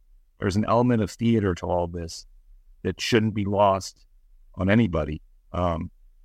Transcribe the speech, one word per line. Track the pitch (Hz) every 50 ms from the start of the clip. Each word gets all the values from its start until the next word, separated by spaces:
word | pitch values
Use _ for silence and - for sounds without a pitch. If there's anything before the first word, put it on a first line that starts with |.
| _ _ - - _ _ _ -
There's | 104 101 87
an | 104 107
element | - 104 117 123 123 120 113 104
of | 90
theater | - - 113 117 117 110 101 95 85
to | - -
all | 87 87 87 87
this | 85 85 87 82 85 - - - - - - _ - - - _ - - _ -
that | 95 90 -
shouldn't | - - 123 110 110 110 101
be | 107 98
lost | 98 101 98 104 98 95 95 - - - _ - _ _ - _ _ - - - - -
on | - 90 95
anybody, | 104 117 117 92 82 80 76 73 76 78 - - _ _ _ - -
um, | 87 90 87 82 80 85 - _ _ - - _ _